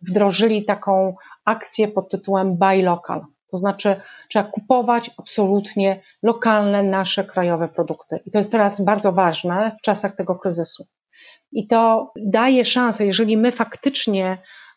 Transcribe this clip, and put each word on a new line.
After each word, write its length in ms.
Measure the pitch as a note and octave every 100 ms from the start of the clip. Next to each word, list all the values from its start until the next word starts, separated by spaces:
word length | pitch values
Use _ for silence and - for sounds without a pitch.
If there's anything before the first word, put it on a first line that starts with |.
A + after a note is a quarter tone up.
wdrożyli 640 | F3 F#3+ G3+ F#3 A3+ G#3+ G#3
taką 500 | G3+ - F#3+ F#3+ F#3 - - -
akcję 420 | G#3+ - - G#3
pod 220 | G#3 F#3
tytułem 480 | F#3+ G3+ G3 F#3+ F3
Buy 260 | G3 F#3+
Local. 380 | F3+ F3 - - - _ -
To 60 | F#3
znaczy, 380 | G3 G3 G#3 G3 - - -
trzeba 180 | G#3+ G#3
kupować 680 | - - B3+ A3+ A#3 A#3 -
absolutnie 840 | - - G3 G3+ G3+ G#3 G3 F#3+ _ -
lokalne, 600 | A3 A#3 A#3 G#3+ G3+ G3+
nasze 400 | G3 F#3+ F#3 -
krajowe 440 | F#3+ F#3 F3 E3+ E3
produkty. 520 | - D#3+ D#3+ - E3 -
I 60 |
to 60 | G#3+
jest 140 | G#3
teraz 300 | A3+ G3+ G3+
bardzo 300 | G3 G#3 G#3
ważne 640 | F3+ F3+ D#3+ F3 F#3 A3 A3
w 20 |
czasach 340 | - G3 G3 -
tego 200 | F3+ F3+
kryzysu. 520 | F#3+ E3+ E3 - F#3 _ _ _ - - _
I 160 | A3+ G#3
to 440 | A3+ A3+ A3+ C4+ -
daje 500 | G#3 A3 B3+ B3+ A#3
szansę, 400 | B3+ A#3+ G#3+ G3+
jeżeli 320 | F#3+ A3 A3
my 140 | A#3+
faktycznie, 840 | A#3+ A3+ - C#4 C4+ - G3 F#3 F#3 - - -